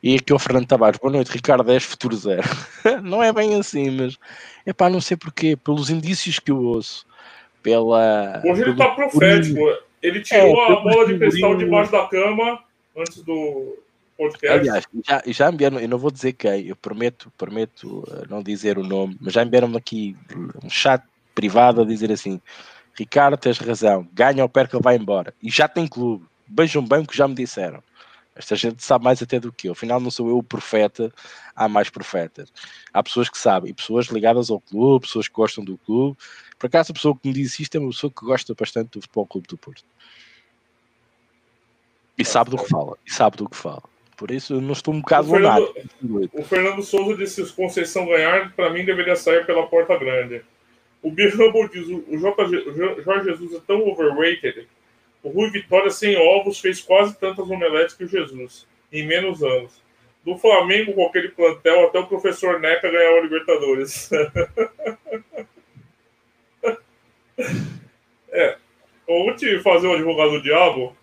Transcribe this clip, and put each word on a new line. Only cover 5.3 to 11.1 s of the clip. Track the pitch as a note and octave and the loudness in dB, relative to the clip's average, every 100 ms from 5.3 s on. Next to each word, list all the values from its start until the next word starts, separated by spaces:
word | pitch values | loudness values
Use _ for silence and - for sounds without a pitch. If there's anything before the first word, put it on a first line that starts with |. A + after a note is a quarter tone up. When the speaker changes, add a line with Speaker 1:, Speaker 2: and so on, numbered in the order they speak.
| - D#3+ D3 | -2 -2 0
Speaker 1:
pelos | - D3 C#3 | -2 -2 -2
indícios | E3 D#3 F#3+ F3 D3+ | -4 -2 -4 -4 -6
que | - | -2
eu | C3+ | 0
ouço, | A#2+ A#2 G#2 - _ _ - - _ _ | 0 -2 -6 -16 _ _ -20 -20 _ _
pela, | A2 A2+ A2+ A2+ A2+ G#2+ G2 - E3+ | 2 2 4 4 4 2 -2 -2 0
Speaker 2:
Hoje | F3+ | 2
ele | B3+ | 0
Speaker 1:
pelo | B3 | 2
Speaker 2:
tá | B3+ | 2
profético. | C4 C#4+ D3+ F#3+ E3+ D#3+ D3 | 2 0 4 6 4 2 0
Speaker 1:
burburinho. | D3+ - _ _ | 0 0 _ _
Speaker 2:
Ele | F3 G3 | -4 -4
tirou | - G#3+ - A#3+ | 2 6 8 6
Speaker 1:
É, | |
Speaker 2:
a | A#3 | 6
Speaker 1:
pelo | G#3+ | 4
Speaker 2:
bola | G#3 A3+ | 6 4
de | A3 | 4